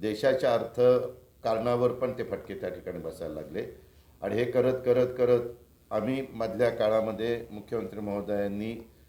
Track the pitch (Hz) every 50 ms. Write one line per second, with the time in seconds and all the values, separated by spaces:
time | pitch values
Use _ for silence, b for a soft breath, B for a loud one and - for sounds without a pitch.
0 | - 110 - - - 135 135 131 - 131 117 113 - - - 123 123 123 127 123
1 | - - - - - _ _ _ - 117 110 110 117 120 123 120 123 123 123 -
2 | 131 123 - 123 113 95 98 90 - - 98 95 95 90 90 90 - 92 87 87
3 | 80 80 80 - 85 80 76 78 80 69 76 101 127 - - B B B B B
4 | B B B B - 101 104 110 123 120 - 131 123 127 131 127 - 123 123 127
5 | 123 - - 123 123 120 123 117 117 - - - - _ _ _ _ _ 107 107
6 | 104 120 131 135 131 - - 113 113 113 113 110 123 113 113 - 110 107 110 110
7 | 110 110 107 104 113 117 120 117 117 - 104 104 - - 120 113 101 95 101 104
8 | 104 104 101 101 98 101 104 101 101 101 101 104 107 110 117 113 113 b b b
9 | b